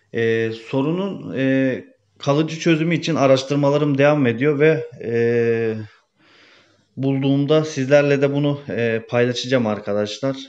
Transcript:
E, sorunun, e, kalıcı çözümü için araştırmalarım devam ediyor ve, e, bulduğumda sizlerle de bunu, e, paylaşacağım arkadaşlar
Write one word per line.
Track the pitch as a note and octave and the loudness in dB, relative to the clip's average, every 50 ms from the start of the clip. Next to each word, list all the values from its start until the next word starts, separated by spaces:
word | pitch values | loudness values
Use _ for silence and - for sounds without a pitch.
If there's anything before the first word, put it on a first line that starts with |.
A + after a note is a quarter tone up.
| _ _ - | _ _ -6
E, | A2+ A2+ A2+ A2+ A2+ A2+ A2+ | -2 0 0 0 0 -2 -4
sorunun, | A2+ - - - C3+ C3+ C3+ D#3 E3+ F#3 G3 G3 - - - - E2+ | -6 -8 -10 -4 -4 -2 -2 -2 -2 -4 -4 -6 -8 -10 -12 -10 -6
e, | B2+ C3+ C3+ C3+ C3+ C3+ C3 B2 G2 - - _ _ _ _ _ - | -2 0 0 0 0 0 0 -2 -6 -10 -14 _ _ _ _ _ -6
kalıcı | - C#3+ C#3+ D#3 E3 D#3 D#3+ - | -2 0 0 0 0 -2 -4 -2
çözümü | - E3+ E3 D3+ D#3+ F3 E3+ | 0 2 2 2 2 0 -2
için | D#3+ E3 E3+ D#3 | -2 -2 -2 0
araştırmalarım | A#2+ C#3 C3 C3+ B2+ - - C#3+ C#3+ C#3+ C#3 C#3+ D3 D3+ D3 C#3 | 2 4 4 4 4 2 0 -2 0 2 2 2 2 2 0 2
devam | C3 C#3+ D3 D3+ D3+ C3 | 4 4 4 4 4 2
ediyor | A#2+ A2+ A2+ C3+ D3+ C#3+ C3+ | 0 0 0 0 0 2 4
ve, | D3+ D#3+ D#3+ - - - B2+ - - | 4 4 2 2 -2 -8 -14 -12 -8
e, | A2+ A#2 A#2 A#2 A#2 A#2+ A#2 A#2 A#2 A2+ A2+ A#2 A2 A2 A2 G#2+ G#2+ - _ _ _ _ _ _ _ _ _ _ _ _ _ _ _ _ _ _ _ _ | -4 -2 0 0 2 2 2 2 0 0 0 -2 -2 -4 -6 -8 -12 -18 _ _ _ _ _ _ _ _ _ _ _ _ _ _ _ _ _ _ _ _
bulduğumda | C3 C3 C#3 C3+ C3+ C#3 C3+ C#3 C#3+ C#3+ C#3+ D3+ D#3 D#3 | -4 -2 -2 -2 0 0 0 0 0 2 2 2 2 2
sizlerle | D#3 - C#3 C3 B2+ C#3+ D3 C#3+ C#3+ C#3+ C3+ | 0 -4 -6 0 4 4 4 4 4 2 2
de | C#3 C#3 C#3+ | 2 0 0
bunu, | C#3+ D3 C#3+ C#3+ C#3+ - C3 | 0 0 0 -2 -4 -6 -8
e, | A2 A2+ A#2 A2+ A2+ A2 A2 - | -4 -2 -2 -2 -2 -4 -4 -2
paylaşacağım | A#2+ A#2+ A#2+ B2 B2 - - B2 C3+ B2+ A2+ | 0 0 0 0 0 -4 -2 -2 0 0 0
arkadaşlar | G#2+ G#2 G2 - G2+ G2+ G#2 G#2 G#2 - - C3+ C3+ C3+ - - | 0 -2 -4 -4 -4 -2 -2 -2 -4 -6 -6 -6 -6 -6 -8 -12